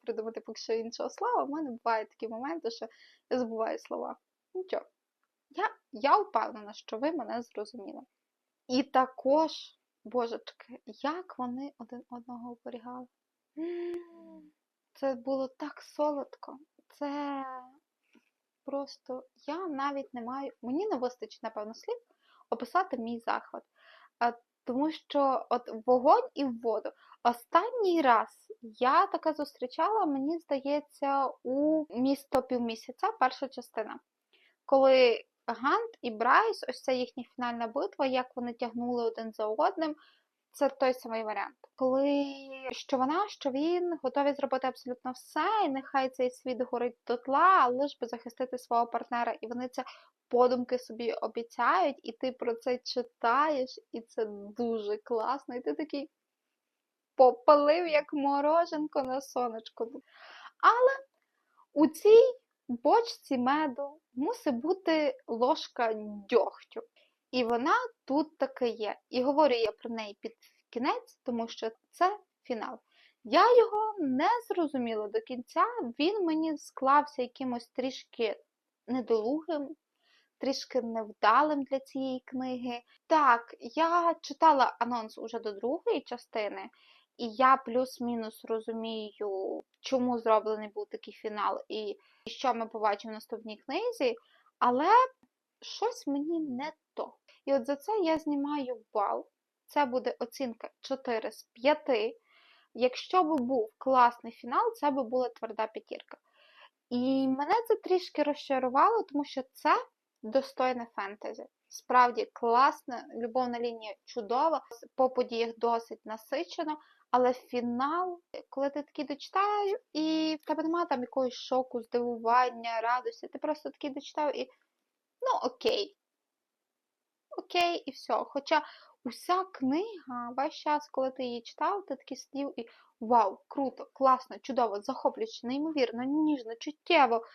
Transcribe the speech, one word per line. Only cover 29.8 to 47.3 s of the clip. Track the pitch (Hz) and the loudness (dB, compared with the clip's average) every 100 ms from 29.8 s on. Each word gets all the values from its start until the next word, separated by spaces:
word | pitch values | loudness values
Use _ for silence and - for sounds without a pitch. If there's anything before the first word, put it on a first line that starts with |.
| 339 427 339 | 0 2 0
мені | 269 277 339 | -2 -2 -4
здається, | - 277 269 294 294 - 277 277 269 - | -4 -4 -2 -2 -4 -6 -2 0 0 -4
у | 240 269 302 311 302 | -4 0 2 2 0
"Місто | 233 262 277 - 262 | 0 0 0 0 -2
півмісяця", | 254 247 233 226 - - 392 | 0 -2 -2 -6 -10 -6 -4
перша | 440 262 - 262 | 0 0 0 -10
частина. | 254 - - 214 - _ _ _ _ _ _ | -10 -12 -8 -8 -10 _ _ _ _ _ _
Коли | - 269 269 262 247 226 - _ - | 2 6 8 8 8 6 -4 _ -8
Гант | 226 262 392 466 - | -2 2 2 0 -6
і | 254 | -8
Брайс, | 214 233 320 453 381 - | -2 4 6 6 0 -6
ось | 247 | -8
ця | - | -2
їхня | 254 247 - 240 - | -2 -2 -6 -14 -6
фінальна | 240 233 226 | -4 -2 -4
битва, | 269 381 - 269 | -4 -4 -2 0
як | 254 254 - | 0 -2 -6
вони | 240 | -8
тягнули | 233 240 233 240 240 | -6 -6 -4 -2 0
один | 226 226 226 | -2 -4 -10
за | 220 214 | -4 -4
одним, | 220 339 381 311 311 _ _ _ _ _ | 2 0 2 -4 -4 _ _ _ _ _
це | - 277 | -2 0
той | 269 262 | 2 0
самий | 254 233 226 | 0 -4 -6
варіант. | 214 208 190 _ - - | -4 -6 -6 _ -20 -2
Коли | 262 262 285 285 277 277 269 269 262 | 0 2 2 2 0 -6 -14 -12 -10
що | 240 - 262 | -10 -4 0
вона, | 262 330 415 | 0 0 -2
що | - 277 | -4 -4
він | 262 320 359 349 330 | -2 0 0 -2 -4
готові | 262 277 285 | -4 0 0
зробити | 285 269 262 262 | 0 -2 -2 -2
абсолютно | 254 247 247 254 | -6 -10 -10 -10
все, | 254 - 311 349 440 | -12 -8 -2 0 2
і | 349 | 0
нехай | 269 269 277 262 | -2 -2 0 0
цей | 262 254 | 0 -2
світ | 247 254 240 247 | -2 -8 -4 -4
горить | 240 240 - - | -2 -4 -6 -4
дотла, | 240 262 | -4 0